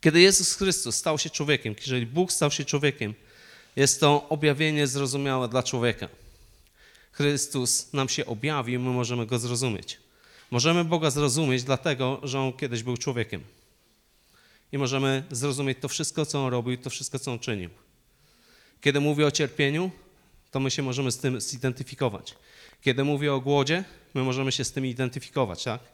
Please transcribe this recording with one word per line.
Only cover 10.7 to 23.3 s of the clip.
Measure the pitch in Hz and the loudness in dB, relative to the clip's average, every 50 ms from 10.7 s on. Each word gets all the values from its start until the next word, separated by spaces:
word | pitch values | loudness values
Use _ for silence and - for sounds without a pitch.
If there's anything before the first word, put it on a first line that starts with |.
| 165 175 175 | 4 4 2
Boga | 160 165 165 156 156 | 2 0 2 2 2
zrozumieć | 127 147 147 143 120 147 160 139 127 127 120 | 2 2 2 2 2 2 2 2 2 0 2
dlatego, | 135 139 127 - 170 143 123 131 127 135 - - | 0 -2 0 0 -2 -2 0 0 -2 -2 -4 -6
że | 139 123 139 | -6 -4 -2
On | 135 131 127 | -2 -2 -2
kiedyś | - - 131 117 113 113 | -4 -6 -4 -4 -4 -4
był | 127 123 | -4 -4
człowiekiem. | 117 - - 131 120 110 - - 87 65 - _ _ _ _ _ _ _ _ _ _ _ _ _ _ _ _ _ _ _ _ _ _ _ _ - | -4 -2 -4 -2 -2 -4 -4 -6 -12 -12 -14 _ _ _ _ _ _ _ _ _ _ _ _ _ _ _ _ _ _ _ _ _ _ _ _ -4
I | 139 | -2
możemy | 139 123 135 135 135 135 135 131 139 - | -2 0 0 0 2 2 0 0 -2 -6
zrozumieć | 127 117 127 143 135 135 143 135 131 - | -8 -4 -2 -2 -2 0 -2 -2 -2 -4
to | - 131 | -4 -6
wszystko, | - - 156 - - - 156 | -4 -4 -4 -4 -2 -2 -4
co | 143 - 147 135 | -2 0 -2 0
On | 127 | 0
robił, | 123 123 117 123 127 | 0 -2 -2 -2 -4
to | 123 127 135 | -4 -6 -10
wszystko, | - - 131 - - 131 | -10 -8 -10 -8 -8 -8
co | - - 123 | -6 -6 -8
On | 113 | -6
czynił. | - - 113 104 90 85 87 - _ _ _ _ _ _ _ _ _ _ _ _ _ _ _ _ _ _ _ _ | -4 -4 -4 -4 -6 -8 -12 -18 _ _ _ _ _ _ _ _ _ _ _ _ _ _ _ _ _ _ _ _
Kiedy | - 143 139 143 | 0 2 2 4
mówi | 143 147 151 143 151 | 2 2 2 4 2
o | 147 | 2
cierpieniu, | 139 - 151 135 - - 147 139 143 156 180 185 180 - - - _ _ _ _ _ - _ _ | 4 2 -2 -2 0 0 0 2 2 0 -2 -4 -6 -10 -20 -20 _ _ _ _ _ -20 _ _
to | - 139 | -4 -2
my | 135 135 | 0 0
się | - - 143 | 0 0 -2
możemy | 131 127 127 139 127 120 | -2 0 0 0 0 -2
z | - | 0
tym | - 135 127 120 | -2 -2 -2 -2
zidentyfikować. | - - - 123 120 131 123 - 135 - - - 143 123 101 95 - - - - _ - - - - - - _ - | -4 -8 -8 -2 -2 -2 -2 -2 -8 -12 -6 -2 -2 -2 -2 -2 -12 -14 -18 -20 _ -20 -20 -20 -20 -20 -20 _ 0
Kiedy | 143 127 127 135 | 0 2 2 2
mówi | 143 147 139 147 | 0 0 0 0
o | 147 | 0